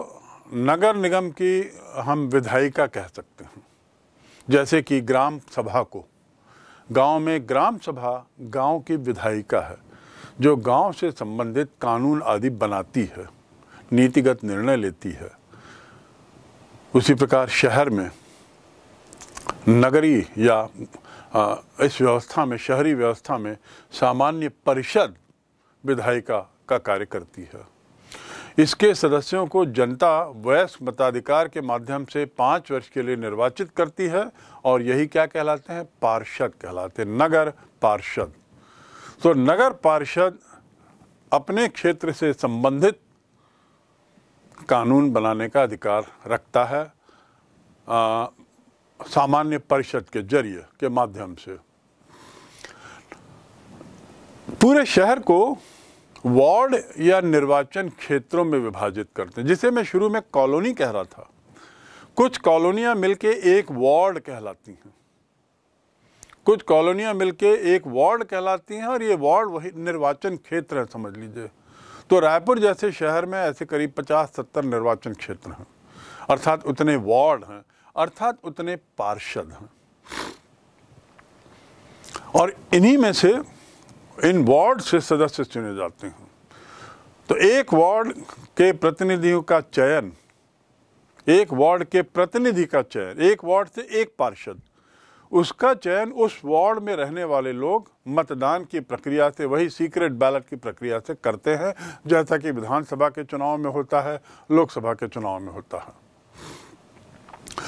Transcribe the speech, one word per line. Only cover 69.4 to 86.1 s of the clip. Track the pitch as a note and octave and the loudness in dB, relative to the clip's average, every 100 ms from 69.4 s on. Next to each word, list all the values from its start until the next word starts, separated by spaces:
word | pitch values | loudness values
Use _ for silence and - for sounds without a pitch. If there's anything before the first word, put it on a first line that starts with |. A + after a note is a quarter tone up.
| G#3+ | 2
वही | E3 F3 E3 | -6 -10 -10
निर्वाचन | E3+ E3 C#3+ C#3+ G3 E3+ | -6 -2 -2 -2 -6 -8
क्षेत्र | - E3+ D#3+ C#3+ | -6 -6 -4 -6
है, | A#2 | -6
समझ | A#2+ G#2 G2+ | -8 -14 -14
लीजिए। | A2 A2 A2 _ _ - - - - | -16 -14 -16 _ _ -20 -20 -8 2
तो | F#3 | 4
रायपुर | D#3 E3 F#3 A#3+ | 6 2 2 2
जैसे | G#3 F#3 G#3 | 2 2 -2
शहर | D#3+ D#3 E3 F3+ | -2 -2 -2 -2
में | F#3+ | -4
ऐसे | E3+ C#3 D#3 | -4 -4 -6
करीब | D3+ D3+ C#3+ | -4 -4 -6
पचास | C#3 D3+ D3 - | -2 0 0 -4
सत्तर | B2 D3+ | -8 -4
निर्वाचन | C#3 A#2 A#2 A2 A#2+ | -2 -2 -2 -2 -6
क्षेत्र | G2 - F#2+ - | -12 -12 -14 -16
हैं, | - - _ _ - - - - | -18 -20 _ _ -20 -20 -10 -2
अर्थात | C3+ D#3+ D#3 D3+ | 0 0 -2 -2
उतने | C3+ D#3 C#3+ | -2 0 0
वार्ड | G2+ A#2+ D3+ C3+ | 2 2 2 0
हैं, | F#2+ G#2 - _ _ - | -6 -20 -20 _ _ -4
अर्थात | E3 - A#3 A#3+ | -4 -4 -6 -6
उतने | E3+ D3 E3+ F3 _ - | -10 -10 -8 -8 _ -8
पार्षद | G#2 G#2 - A2 D#2+ | -6 -6 -8 -10 -12
हैं। | - G#2+ _ _ _ - - - - _ _ _ _ _ _ _ _ _ _ _ - _ _ - - - - - - | -14 -20 _ _ _ -16 -14 -14 -16 _ _ _ _ _ _ _ _ _ _ _ -20 _ _ -20 -20 -18 -18 -4 0
और | F3+ - - | 0 -2 2
इन्हीं | F3+ G#3 C#4+ | 4 6 6
में | A3 | 4
से, | F3+ F3+ B3 D4+ - _ - _ - - - | 4 2 2 -2 -16 _ -20 _ -20 -20 -2
इन | D#3+ F#3 A#2+ | 2 4 4
वार्ड | C#3+ G#3 B3+ | 4 4 2
से | - E3+ | 0 0
सदस्य | - D3+ D3+ - | 2 0 0 -2
चुने | B2+ A#2+ G#2+ G2 | -8 -8 -8 -6
जाते | F2 - | -8 -10
हैं। | G2 | -18